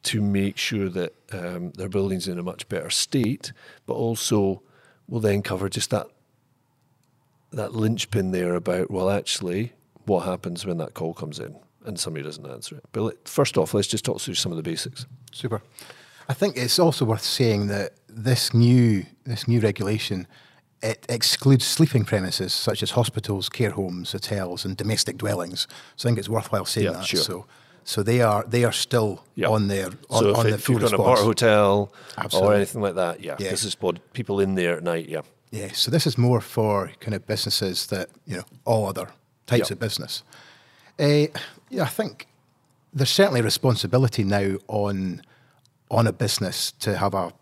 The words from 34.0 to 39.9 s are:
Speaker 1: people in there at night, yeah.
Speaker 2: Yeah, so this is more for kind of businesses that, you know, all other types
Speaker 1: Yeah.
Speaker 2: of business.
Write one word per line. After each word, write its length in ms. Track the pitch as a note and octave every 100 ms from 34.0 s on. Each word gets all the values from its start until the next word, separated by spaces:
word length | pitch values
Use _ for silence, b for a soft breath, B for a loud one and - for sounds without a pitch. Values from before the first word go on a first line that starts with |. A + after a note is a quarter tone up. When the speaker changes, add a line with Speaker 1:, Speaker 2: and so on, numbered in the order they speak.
| _
Speaker 1:
people 260 | - A2 G2
in 160 | G2
there 220 | F#2+ F2 E2
at 60 |
night, 260 | F2 E2 E2
yeah. 120 | D#2 - _ _
Speaker 2:
Yeah, 200 | G#2+ G2
so 180 | - -
this 160 | B2+ A#2
is 100 | A2+
more 240 | B2 A#2+
for 500 | - - A2 G2+ F2 -
kind 140 | -
of 140 | G2 -
businesses 600 | G#2+ G#2+ - G2 F2+ -
that, 220 | G2 F2+ -
you 120 | - F2+
know, 60 | - -
all 220 | - A2 G2
other 220 | F2+ F#2 - _ _ -
types 220 | A#2+ -
Speaker 1:
Yeah. 40 |
Speaker 2:
of 60 | G2+
business. 440 | A2+